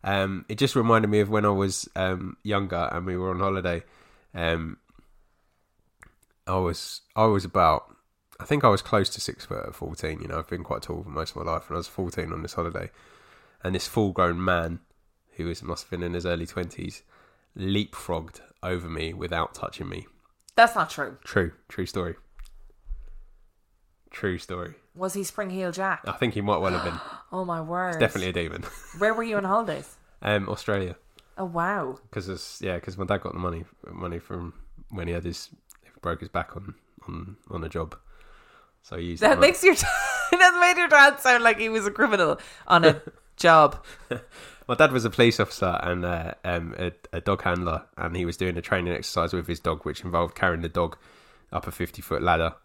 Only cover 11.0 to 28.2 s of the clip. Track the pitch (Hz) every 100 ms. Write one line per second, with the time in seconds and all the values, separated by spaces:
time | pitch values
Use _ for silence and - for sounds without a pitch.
11 | - 71 80 - 85 82 - 82 85 -
12 | 90 - 82 82 82 - 85 - - _
13 | - - - - _ _ 92 92 - -
14 | 101 90 87 87 92 87 82 85 _ _
15 | _ _ _ - 85 82 80 85 - 87
16 | 87 87 87 85 82 - 87 - 87 -
17 | _ _ _ _ _ - 95 101 104 -
18 | - 82 80 - - _ 90 90 85 80
19 | 80 - 85 85 80 - - - 92 90
20 | - _ _ _ - - 233 233 156 -
21 | 127 131 - - 85 - _ - 90 -
22 | 82 80 - - - - - - - -
23 | - - - - _ _ _ _ _ _
24 | _ - 101 87 - 90 87 - _ 170
25 | 185 196 185 - 196 185 185 175 190 165
26 | - - 120 107 101 92 92 90 90 85
27 | - - - 185 180 165 160 175 185 160
28 | 117 101